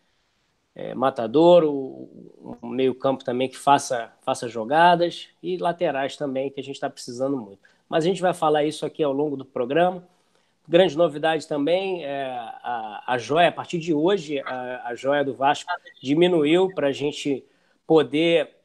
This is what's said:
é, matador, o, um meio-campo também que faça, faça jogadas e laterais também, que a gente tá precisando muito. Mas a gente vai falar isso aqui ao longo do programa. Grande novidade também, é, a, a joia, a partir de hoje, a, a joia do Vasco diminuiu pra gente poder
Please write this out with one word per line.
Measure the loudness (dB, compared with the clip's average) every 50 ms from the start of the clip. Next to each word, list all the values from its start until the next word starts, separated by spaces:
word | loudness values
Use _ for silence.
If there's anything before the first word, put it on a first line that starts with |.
| _ _ _ _ _ _ _ _ _ _ _ _ _ _ _
é, | -12 -12 -10 -4
matador, | -2 0 0 0 -2 -4 0 4 6 8 8 10 8 8
o, | 6 2 -2 -6 -8 -10 -14 -18 -18 -20 -20 -20 -20 -20 -20 -16 -16 -16 -14
um | -12 -8
meio-campo | -2 0 0 0 0 0 0 -2 -2 -2 -4
também | -4 -4 -2 -2 -4
que | -6 -2
faça, | 2 2 2 2 2 0 -6 -6 -6 -8 _ _ _
faça | -6 -4 -4 -6 -8
jogadas | -6 -6 -4 0 4 6 6 6 6 4 2 0 -4 -6 -14 -18 _ _
e | -10 -8 -6
laterais | -4 -2 -4 -2 -2 -2 -2 -2 -2 -4 -4 -6 -6
também, | -8 -6 -4 -4 -6 -6
que | -8 -10
a | -12
gente | -12 -10 -8
tá | -8 -10
precisando | -10 -10 -16 -14 -8 -4 -4 -4 -4 -4
muito. | -8 -12 -18 -20 _ _ _ _ _ -4
Mas | -2 0 0
a | 0
gente | 0 0
vai | 0 -2 0
falar | 0 0 0 2 2 0
isso | -2 -2 -4 -8
aqui | -8 -4 -4
ao | -2 -2 -2
longo | -2 -2 -4 -4 -8
do | -10
programa. | -8 -6 -6 -4 0 2 2 2 2 0 -4 -10 _ _ _ _ _ _ _ _ _ _ _ _
Grande | 2 4 4 4 4 4
novidade | 2 2 0 0 0 -2 0 0 -2 -2
também, | -4 -4 -2 0 2 0 0 0 -2 -4 -6 -6
é, | -6 -6 -6 -6
a, | -8 -8 -10 -10 -12 -14 -12 -8 -6 -6 -6 -6 -10 -12 -10 -6
a | -4 -4 -4
joia, | -2 0 2 4 4 4
a |
partir | 2 0 -8 -8 -8 -6
de | -2 -2 0
hoje, | 0 2 2 2 0 -2 -4 -6 -6
a, | -6 -6 -8 -8 -8 -8 -10 -10 -10 -10
a | -10
joia | -6 -2 0 0 0
do | 0 -2 -2
Vasco | 0 2 2 2 0 -2 -8 -8 -8 _ -14 -20 _
diminuiu | -4 0 2 4 4 4 4 4 4 4 4 4 2 2 0
pra | -2 -2 -2 -2
gente | -2 -4 -6 -6 -6 -4 -4 -4 -4 -6 _ _ _ _ _ _ _ _
poder | 4 4 4 4 4 2 0 2 4 4 2 2 -2 _ _ _